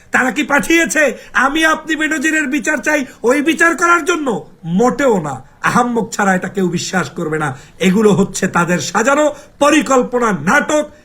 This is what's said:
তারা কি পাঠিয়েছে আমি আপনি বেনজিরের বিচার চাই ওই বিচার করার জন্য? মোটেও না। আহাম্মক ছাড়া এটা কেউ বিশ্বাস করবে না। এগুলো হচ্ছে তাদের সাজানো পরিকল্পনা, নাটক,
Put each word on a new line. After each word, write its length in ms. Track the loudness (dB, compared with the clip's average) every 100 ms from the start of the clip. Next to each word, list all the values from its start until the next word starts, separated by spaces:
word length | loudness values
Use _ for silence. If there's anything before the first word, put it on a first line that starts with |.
| -4
তারা 180 | 0 0
কি 120 | -2
পাঠিয়েছে 600 | 0 0 2 0 2 0 0 -2 -6
আমি 320 | -2 0 2
আপনি 320 | 0 0 -2 -4
বেনজিরের 500 | -2 -2 -2 -2 -2
বিচার 320 | -4 -2 -4
চাই 260 | -2 -2 -4 -4
ওই 200 | 0 2
বিচার 340 | 0 2 2 2
করার 280 | 2 2
জন্য? 240 | 0 -2 -2 -4 -8 -14
মোটেও 540 | -4 0 2 2 2 2
না। 160 | -2 -10 -14 -8
আহাম্মক 440 | -2 0 0 0 -4
ছাড়া 220 | -2 0
এটা 140 | 0 -2
কেউ 180 | -2 -2
বিশ্বাস 420 | -2 -4 -4 -4
করবে 280 | -6 -6 -4
না। 100 | -4 -8 -16 -2
এগুলো 320 | 0 4 4
হচ্ছে 360 | 4 0 -2 -2
তাদের 300 | 0 0 -2
সাজানো 560 | -2 -2 0 2 0 -2 -16 0
পরিকল্পনা, 720 | 2 2 2 0 0 0 -2
নাটক, 520 | -2 0 0 2 -2 -2 -10